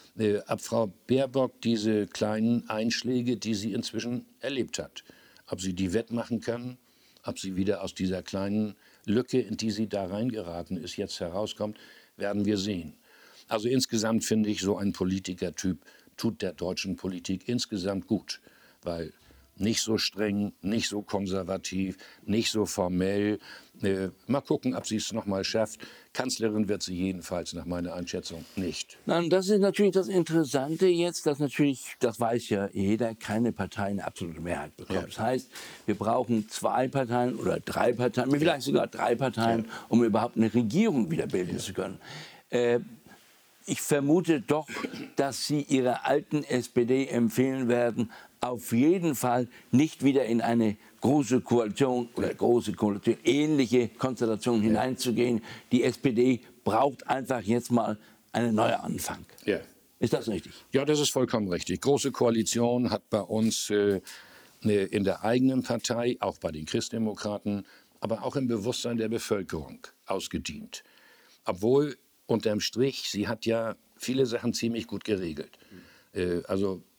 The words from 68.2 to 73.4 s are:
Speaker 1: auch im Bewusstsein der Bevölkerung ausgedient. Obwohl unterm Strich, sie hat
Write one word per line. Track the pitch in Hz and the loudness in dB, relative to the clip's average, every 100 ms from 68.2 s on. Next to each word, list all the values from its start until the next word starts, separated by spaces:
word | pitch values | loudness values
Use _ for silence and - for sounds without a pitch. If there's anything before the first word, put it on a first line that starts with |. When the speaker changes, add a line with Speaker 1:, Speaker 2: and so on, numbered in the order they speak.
Speaker 1:
auch | 123 143 | -4 -2
im | 127 | -2
Bewusstsein | 113 110 - 120 117 | -2 -2 -4 -4 -4
der | 110 | -2
Bevölkerung | 117 - 104 87 82 69 - - _ - | -4 -2 -4 -4 -8 -8 -14 -20 _ -6
ausgedient. | 95 - 87 - 76 - - - _ - - _ _ | -6 -4 -6 -8 -10 -14 -18 -20 _ -20 -20 _ _
Obwohl | - 92 110 139 147 - _ _ - | -8 -2 2 4 2 -4 _ _ -2
unterm | 113 107 104 | 0 0 -2
Strich, | - 110 135 - - | -2 -2 -2 -2 -6
sie | 98 104 | -4 -4
hat | 113 | -2